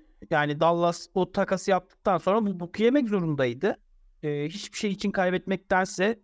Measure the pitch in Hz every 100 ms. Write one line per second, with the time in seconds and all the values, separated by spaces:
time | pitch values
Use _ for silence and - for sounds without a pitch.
0 | _ _ - 156 147 147 165 170 170 170
1 | - - 180 - 190 190 - 185 - _
2 | - 180 185 208 208 180 170 - 226 277
3 | 240 202 165 143 131 120 202 - _ _
4 | _ _ 151 147 147 196 - - 214 196
5 | 202 196 185 185 185 190 - 185 185 -
6 | 190 226